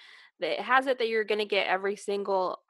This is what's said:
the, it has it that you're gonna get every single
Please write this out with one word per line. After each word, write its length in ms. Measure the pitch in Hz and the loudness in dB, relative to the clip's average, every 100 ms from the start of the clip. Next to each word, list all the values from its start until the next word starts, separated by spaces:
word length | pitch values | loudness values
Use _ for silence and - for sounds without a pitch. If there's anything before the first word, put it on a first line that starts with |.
| - - - _ | -20 -20 -20 _
the, 120 | - | -4
it 80 | - | -4
has 260 | 202 262 269 | 2 2 4
it 120 | 247 | 0
that 100 | 226 | 0
you're 160 | 226 | 0
gonna 200 | 208 214 | 0 0
get 220 | 214 202 - | 2 0 2
every 300 | 185 196 202 | 0 0 -4
single 640 | - 202 202 190 185 - _ | -4 -4 0 0 0 -4 _